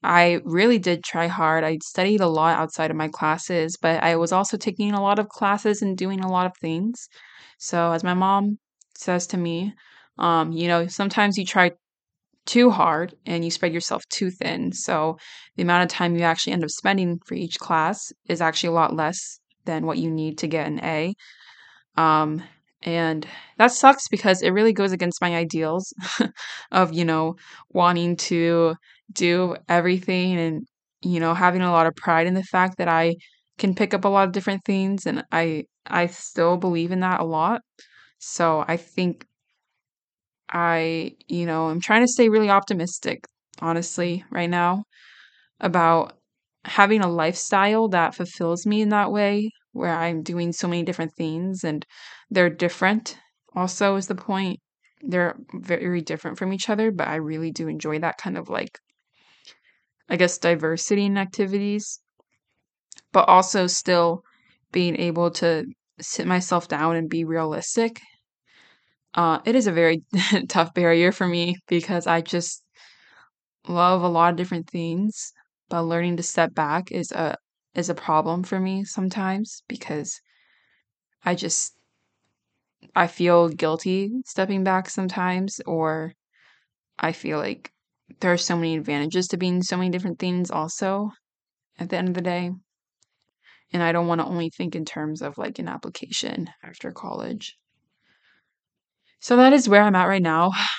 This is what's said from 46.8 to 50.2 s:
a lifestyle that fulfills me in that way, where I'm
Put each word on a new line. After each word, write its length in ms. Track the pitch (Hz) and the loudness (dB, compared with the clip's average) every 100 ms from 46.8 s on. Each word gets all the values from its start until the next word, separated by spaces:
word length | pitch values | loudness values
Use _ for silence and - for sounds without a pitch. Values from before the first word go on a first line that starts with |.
| 202 220 | 4 4
a 80 | 185 | 2
lifestyle 800 | 170 160 180 - 196 202 214 226 | 0 0 -2 -2 2 4 2 2
that 260 | 185 165 - | 2 0 -2
fulfills 500 | 180 - 170 175 208 | -10 -4 -2 -2 0
me 160 | 208 | 0
in 80 | 214 | 2
that 220 | 208 196 | 2 0
way, 400 | 208 202 202 214 - _ | 0 0 0 -4 -8 _
where 220 | - 175 | -6 -4
I'm 300 | 165 170 165 | -2 -2 -4